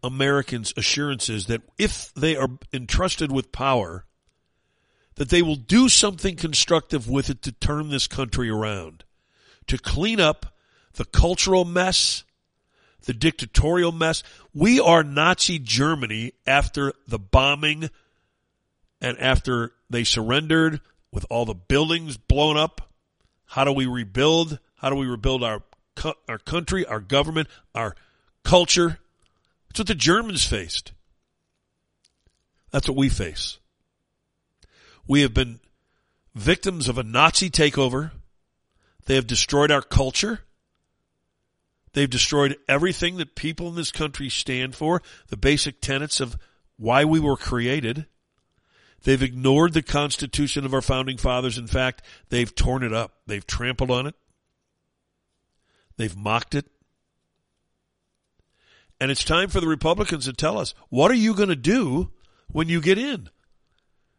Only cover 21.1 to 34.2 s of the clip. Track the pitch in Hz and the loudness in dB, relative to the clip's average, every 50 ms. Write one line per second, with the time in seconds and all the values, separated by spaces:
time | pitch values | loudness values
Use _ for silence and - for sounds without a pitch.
21.1 | - - - - 123 117 120 110 101 90 92 - 131 143 160 160 165 170 160 151 | -8 -8 -6 -4 -4 -4 -2 -4 -6 -8 -2 0 2 2 2 0 -2 -4 -6 -8
22.1 | 123 110 _ - 127 143 151 156 151 151 156 160 - - - - _ _ _ _ | -14 -2 _ 2 4 4 4 4 4 2 0 -2 -4 -10 -16 -16 _ _ _ _
23.1 | _ _ _ _ _ _ _ - - 131 139 143 139 135 131 127 123 123 113 95 | _ _ _ _ _ _ _ -6 -2 0 2 2 2 2 0 -2 -2 -6 -8 -4
24.1 | 95 123 139 156 165 165 165 160 147 - _ _ _ _ - 135 139 139 135 127 | 0 2 4 4 4 4 2 -2 -6 -10 _ _ _ _ -4 -2 -2 0 -2 -4
25.1 | 120 110 98 135 131 127 120 113 107 101 - _ _ _ _ _ _ - - 156 | -4 -2 0 0 0 0 0 -2 -4 -6 -10 _ _ _ _ _ _ -8 -6 -6
26.1 | 139 - _ - 117 - _ - 156 175 160 - 190 190 - - 110 110 98 95 | -8 -8 _ -12 -12 -10 _ -6 -6 -4 -4 -2 -4 -4 -4 -4 -6 -8 -4 0
27.1 | 135 139 151 160 160 156 151 - - - _ _ - 113 113 101 - - - _ | 0 2 2 0 -2 -4 -4 -4 -8 -20 _ _ -8 -6 -6 -6 -8 -12 -18 _
28.1 | _ _ _ _ _ _ - - 180 180 170 - - 175 170 165 160 - _ _ | _ _ _ _ _ _ 2 4 6 6 6 4 2 2 2 0 -2 -8 _ _
29.1 | _ _ _ _ _ _ _ _ _ _ _ - - - 208 208 208 139 110 156 | _ _ _ _ _ _ _ _ _ _ _ -10 -8 -4 -4 -4 -2 0 2 2
30.1 | 180 220 233 220 180 139 - - 117 101 87 80 - - - - - - _ _ | 4 2 0 -2 -2 -2 -2 0 -2 -4 -4 -6 -8 -10 -10 -12 -16 -20 _ _
31.1 | _ _ _ _ _ _ _ _ _ _ _ _ _ _ _ _ _ _ _ _ | _ _ _ _ _ _ _ _ _ _ _ _ _ _ _ _ _ _ _ _
32.1 | _ _ _ _ _ _ _ _ _ _ _ _ - 135 - - 127 139 139 131 | _ _ _ _ _ _ _ _ _ _ _ _ -4 -2 -2 0 0 2 2 2
33.1 | - - 95 80 - - - - - - _ _ _ _ _ _ _ _ _ _ | 2 0 -4 -6 -6 -8 -10 -10 -12 -14 _ _ _ _ _ _ _ _ _ _
34.1 | _ _ | _ _